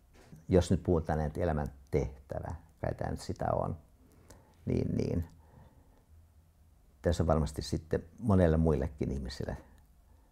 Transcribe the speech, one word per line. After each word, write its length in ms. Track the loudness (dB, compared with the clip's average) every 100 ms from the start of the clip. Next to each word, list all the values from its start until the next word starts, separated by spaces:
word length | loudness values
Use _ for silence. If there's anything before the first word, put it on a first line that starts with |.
| _ -20 -20 -16 2
Jos 220 | 4 4
nyt 120 | 2
puhutaan, 380 | 2 0 0 -2
että 200 | -2 -2
elämän 320 | -2 -2 -4 -8 -4
tehtävä, 640 | -2 -2 -6 -10 -8 -8 -10 -14 _
kai 140 | -6
tää 160 | -6 -6
nyt 100 | -6
sitä 240 | -8 -4 -2
on, 240 | -2 -2 -6 -14 _ -20 -20 -20 -20 -20 -12 -4
niin, 300 | -2 0 -2
niin 280 | -2 -4 -6 -12 -20 -20 -20 -20 -20 _ _ -20 -20 _ _ _ _ _ _ _
tässä 200 | 0 2
on 40 | 4
varmasti 360 | 2 2 -4
sitten 400 | -6 -6 -4 -6 -6 -6
monelle 380 | 2 6 6 6
muillekin 540 | 4 2 -2 -4 -6
ihmisille 460 | -4 -6 -8 -8 -8 -12 -20 -20 _ _ -20 _